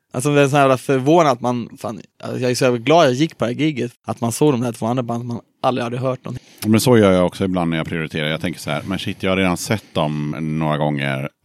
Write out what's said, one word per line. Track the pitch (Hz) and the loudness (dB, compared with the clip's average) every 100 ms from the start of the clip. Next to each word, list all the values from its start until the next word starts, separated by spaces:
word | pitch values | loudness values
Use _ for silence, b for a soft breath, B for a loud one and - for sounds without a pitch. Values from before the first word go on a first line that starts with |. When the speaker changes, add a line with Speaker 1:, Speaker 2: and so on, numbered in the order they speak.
| _ | _
Speaker 1:
Alltså | - 135 | -4 0
det | 143 | 4
är | 139 | 4
så | 147 | 4
jävla | 139 127 | 4 2
förvånad | - 135 127 170 156 | 0 0 4 4 4
att | 123 | 2
man, | 123 123 113 - | -2 -4 -6 -10
fan, | 110 107 - _ | -10 -10 -16 _
alltså, | 117 120 | -10 -4
jag | 123 | -2
är | |
så | 123 | 0
jävla | 135 123 | 0 0
glad | 113 160 151 | 4 4 6
jag | |
gick | 123 160 - | 4 -2 -2
på | |
det | 113 | -4
här | 123 | -2
giget, | 151 135 120 - - | -2 -2 -6 -8 -10
att | 107 | -6
man | 117 | -4
såg | 110 151 | 0 2
de | 127 | 2
där | 123 | -2
två | 110 110 | -4 -4
andra | 127 | -4
band | 120 117 | -4 -6
man | 120 117 - _ | -8 -10 -12 _
aldrig | 131 123 | -2 -2
hade | 117 120 | -4 -4
hört | 131 127 | -4 -6
någonting. | - 127 - - 107 | -8 -14 -16 -6 2
Speaker 2:
Men | 110 | 2
så | 127 120 | 6 6
gör | 101 | 6
jag | 92 90 | 6 2
också | - | 0
ibland | 98 92 85 | -2 0 -2
när | 82 | -2
jag | 80 | -4
prioriterar. | 82 78 85 76 | -6 -6 -4 -2
Jag | 78 | -2
tänker | 90 76 | -4 -6
så | - | -6
här, | 73 76 | -6 -4
men | 92 | -6
shit, | - 92 | -6 -4
jag | 95 | 0
har | 92 | 2
redan | 95 87 | 2 0
sett | - 110 - | -2 -4 -4
dem | - 76 76 73 71 78 78 | -2 -2 -2 -4 -6 -6 -2
några | 78 76 | -2 0
gånger. | 76 73 69 67 69 - | -2 -2 -4 -4 -6 -8